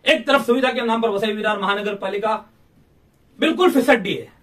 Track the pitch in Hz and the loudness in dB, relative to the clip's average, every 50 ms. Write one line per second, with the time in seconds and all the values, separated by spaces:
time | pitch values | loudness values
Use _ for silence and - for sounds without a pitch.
0 | _ 247 311 - - 285 269 269 226 - 240 262 262 254 240 254 240 226 226 226 | _ 2 0 0 2 0 0 0 2 2 0 2 2 0 0 -2 -2 -2 -2 0
1 | 226 226 196 196 208 220 208 214 208 214 214 202 196 196 196 202 208 208 208 196 | 0 -2 0 0 -2 -2 -4 -2 -2 -2 -2 -2 -2 -2 -2 -2 -2 -6 -6 -6
2 | - 190 196 202 202 214 220 214 - _ _ _ _ _ _ _ _ _ _ _ | -6 -6 -6 -4 -2 -2 -4 -4 -6 _ _ _ _ _ _ _ _ _ _ _
3 | _ _ _ _ _ _ _ - - 320 320 330 370 359 - 269 - 294 262 233 | _ _ _ _ _ _ _ -2 0 0 2 4 2 4 4 4 4 4 2 2
4 | 185 196 156 135 - - _ _ | 2 -4 -6 -6 -8 -14 _ _